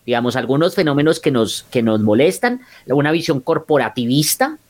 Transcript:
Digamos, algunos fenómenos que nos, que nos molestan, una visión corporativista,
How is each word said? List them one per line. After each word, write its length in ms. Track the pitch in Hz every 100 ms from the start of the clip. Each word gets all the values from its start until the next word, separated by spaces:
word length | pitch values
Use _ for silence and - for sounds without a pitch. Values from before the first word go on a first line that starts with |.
| -
Digamos, 320 | 120 120 123
algunos 380 | 117 139 175 190
fenómenos 440 | 156 143 156 160
que 120 | 156
nos, 340 | 127 107 - -
que 100 | 127
nos 180 | 113 107
molestan, 600 | 107 107 165 185 240 247 - - -
una 260 | 143 147
visión 300 | 165 165 139
corporativista, 1160 | 147 160 - 147 113 - 120 139 151 - 285 311 _